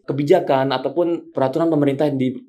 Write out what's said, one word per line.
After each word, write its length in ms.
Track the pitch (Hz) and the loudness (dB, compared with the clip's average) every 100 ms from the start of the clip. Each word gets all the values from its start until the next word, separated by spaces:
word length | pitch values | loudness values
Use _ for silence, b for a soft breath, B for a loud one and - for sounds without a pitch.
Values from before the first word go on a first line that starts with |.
| - | -8
kebijakan 640 | 139 147 175 170 135 135 | -4 2 2 4 0 0
ataupun 560 | 135 135 170 170 165 - | -2 -2 -2 -2 -2 -6
peraturan 360 | - 131 156 165 | -2 -2 0 0
pemerintah 400 | 156 143 139 151 | 2 2 0 -2
yang 80 | 135 | 0
di-, 240 | 131 123 | -4 -4